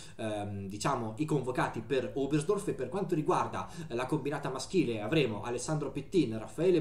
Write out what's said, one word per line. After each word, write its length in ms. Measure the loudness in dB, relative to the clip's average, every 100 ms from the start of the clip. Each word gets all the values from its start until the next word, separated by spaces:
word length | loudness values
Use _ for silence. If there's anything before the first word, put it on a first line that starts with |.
| -14 -6
ehm, 520 | -4 -4 -4 -6 -6
diciamo, 460 | -2 0 0 -2 -4
i 80 | 0
convocati 560 | 0 0 0 -2 -4
per 280 | 0 0 0 -2
Oberstdorf, 540 | 0 2 2 0 0
e 40 |
per 160 | -2 -4
quanto 240 | -2 0
riguarda, 560 | 2 4 2 2 -4 -6 -8 -4
eh, 60 |
la 140 | -2 0
combinata 420 | 0 0 -2 -4
maschile 500 | -6 0 2 2 0
avremo 440 | 2 4 4 0
Alessandro 480 | -4 -4 -2 -2 -2
Pittin, 480 | -4 2 4 4 0
Raffaele 300 | -6 2 6 6